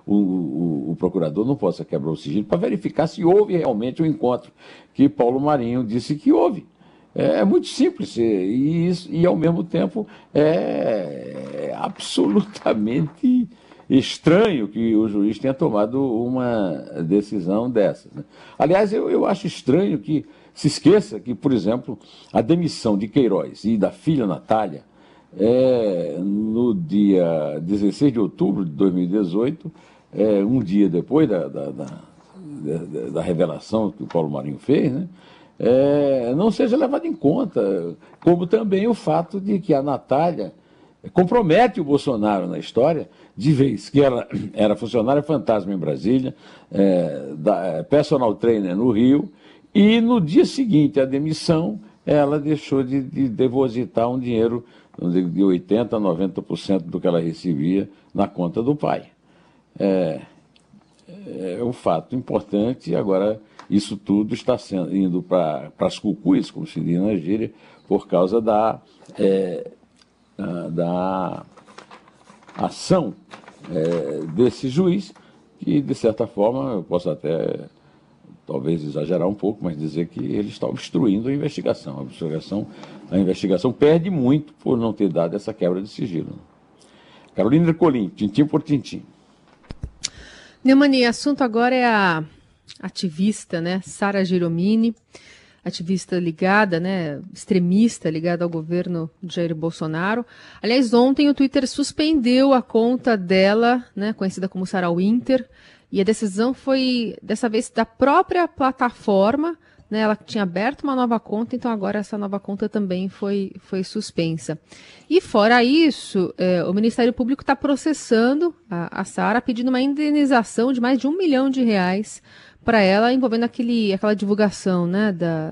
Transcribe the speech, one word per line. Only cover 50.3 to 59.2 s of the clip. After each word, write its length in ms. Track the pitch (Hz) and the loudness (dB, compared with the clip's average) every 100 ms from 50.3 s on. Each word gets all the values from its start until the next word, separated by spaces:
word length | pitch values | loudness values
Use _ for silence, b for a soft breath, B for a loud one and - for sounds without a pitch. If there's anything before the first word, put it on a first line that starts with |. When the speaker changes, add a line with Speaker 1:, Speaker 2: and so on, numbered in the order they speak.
| 220 | 4
Speaker 1:
seguinte 540 | - - 247 151 143 139 | 4 2 2 4 4 2
à 60 | |
demissão, 720 | 131 139 156 156 - 160 180 214 B B | 0 0 -2 -2 0 0 0 -6 B B
ela 360 | - 147 143 151 | 0 2 2 0
deixou 420 | 147 151 - 135 | -2 -4 -2 -2
de, 180 | 127 139 | 0 -2
de 260 | 135 - 135 | -4 -2 -2
depositar 800 | 107 127 127 131 117 120 - 117 | 2 0 2 0 -2 -6 -2 -2
um 80 | 131 | -2
dinheiro, 460 | 123 113 113 120 - b b - | -2 0 0 -2 -10 b b -8
vamos 160 | 87 | -2
dizer, 140 | 90 90 | 0 0
de 160 | 85 | 0
oitenta 520 | 98 90 - 107 113 117 | 2 2 0 -2 0 -2
a 40 | |
noventa 420 | 101 82 95 92 | -2 -2 -4 -6
por 140 | - 85 | -8 -8
cento 280 | - 95 | -2 -2
do 140 | 82 87 | -2 -4
que 80 | 90 | -2
ela 140 | 85 | 0
recebia 680 | 82 78 90 73 80 98 104 b b | -2 -4 -4 -2 0 -2 -4 b b
na 140 | 85 98 | -4 -4
conta 340 | - 87 107 | -2 -4 -2
do 140 | 117 | -2
pai. 300 | 147 - - - _ | -2 -2 -4 -8 _